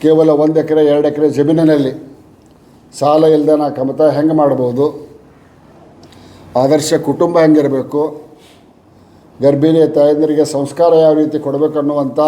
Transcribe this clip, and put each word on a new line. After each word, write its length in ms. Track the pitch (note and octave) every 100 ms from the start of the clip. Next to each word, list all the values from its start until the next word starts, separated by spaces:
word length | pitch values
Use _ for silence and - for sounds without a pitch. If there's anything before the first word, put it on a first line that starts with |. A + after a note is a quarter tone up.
ಕೇವಲ 280 | D#3 D#3+ D#3+
ಒಂದು 300 | D3 D#3 D#3
ಎಕರೆ 260 | D3+ D#3 D3+
ಎರಡು 220 | D3 D3
ಎಕರೆ 220 | D3 D3+
ಜಮೀನಿನಲ್ಲಿ 640 | C3+ C#3+ D#3+ D#3 D3+ C3 A2+ - - - _ _ _ _ - _ -
ಸಾಲ 240 | C#3+ D#3
ಇಲ್ಲದೆ 340 | D#3+ D3+ D3 D3+
ನಾ 120 | D3
ಕಮತ 320 | C3 C3+ C3+
ಹೆಂಗೆ 340 | D#3 C#3 D3+ D#3+
ಮಾಡ್ಬೋದು, 760 | C#3+ C3 B2 B2 D3 - - - - _ _ _ - - - - - - - - - B2
ಆದರ್ಶ 360 | C3+ D3+ D3+
ಕುಟುಂಬ 460 | D#3+ - C3 E3+ E3+
ಹೆಂಗಿರಬೇಕು, 840 | D#3+ D3+ C#3 C3 A#2+ D3 D3+ - - - - - _ _ _ _ _ _ - -
ಗರ್ಭಿಣಿ 460 | C3 C#3+ D#3 D#3+ D3+
ತಾಯಂದಿರಿಗೆ 580 | D#3 D3 D3+ D#3 D3+ D3+
ಸಂಸ್ಕಾರ 480 | C#3 C#3 - E3+
ಯಾವ 200 | D#3+ D#3+
ರೀತಿ 260 | D#3 D3+ D3
ಕೊಡಬೇಕು 400 | C#3+ C#3 D3+ D3+
ಅನ್ನುವಂಥ 400 | C#3+ D3 C3+ B2